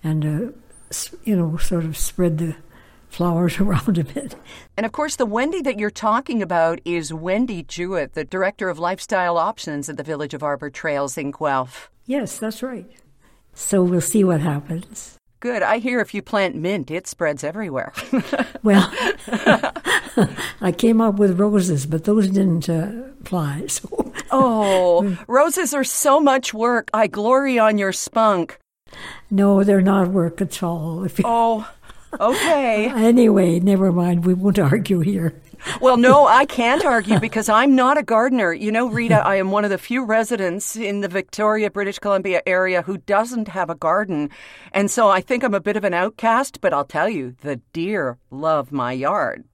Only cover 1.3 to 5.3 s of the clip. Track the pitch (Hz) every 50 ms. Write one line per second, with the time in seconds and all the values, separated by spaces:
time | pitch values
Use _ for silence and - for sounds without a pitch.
1.3 | 208 185 170 160 156 165 - - 190 170 160 160 156 - - - - - 180 175
2.3 | 156 151 170 165 156 - - - - - - - _ - _ - - - 175 175
3.3 | 170 165 175 170 - - 196 208 190 139 - - 196 170 156 - - 285 285 247
4.3 | - - - - - - - _ _ - 214 220 - - 294 302 - - 262 220